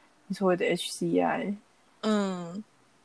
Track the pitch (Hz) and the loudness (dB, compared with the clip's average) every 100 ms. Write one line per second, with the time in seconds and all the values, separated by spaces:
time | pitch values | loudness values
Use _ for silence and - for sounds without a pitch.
0 | _ _ - 190 190 180 - 175 - - | _ _ -10 0 2 4 2 0 -2 -4
1 | 170 180 170 156 185 208 - _ _ _ | 0 2 2 0 -4 -6 -12 _ _ _
2 | 214 208 196 180 170 196 - _ _ _ | 0 0 0 -4 -8 -10 -14 _ _ _